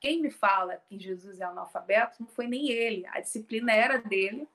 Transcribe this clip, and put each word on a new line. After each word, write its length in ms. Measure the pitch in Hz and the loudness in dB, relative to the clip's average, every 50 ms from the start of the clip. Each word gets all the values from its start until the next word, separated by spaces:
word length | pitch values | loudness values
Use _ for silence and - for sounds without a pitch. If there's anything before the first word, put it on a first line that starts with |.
quem 200 | - 277 320 339 | -2 -2 0 0
me 80 | 311 269 | 0 -2
fala 480 | - - - 196 196 190 185 180 180 | -2 0 2 4 4 4 2 0 -2
que 220 | - - _ 202 190 | -8 -12 _ -16 -14
Jesus 400 | 185 190 185 180 180 202 190 180 | -10 -8 -8 -8 -10 -14 -12 -10
é 40 | 185 | -8
analfabeto 720 | 180 180 185 190 - - - - - 196 214 240 247 - - | -8 -8 -8 -10 -10 -10 -10 -2 2 4 4 4 2 0 -8
não 60 | 233 - | -14 -10
foi 200 | - - 240 240 | -8 -6 -4 -4
nem 200 | 247 262 294 277 | -2 -2 0 0
ele, 380 | 233 233 233 233 220 190 180 | 0 0 0 0 -2 -4 -6
a 140 | - - - | -6 -8 -8
disciplina 520 | - - - 220 220 - 226 220 240 240 220 | -6 -6 -8 -8 -8 -6 -4 -2 2 4 6
era 240 | 214 233 254 269 247 | 6 6 4 4 0
dele 500 | 233 208 196 190 190 196 214 269 302 - _ | 0 0 0 2 2 0 -2 -6 -10 -12 _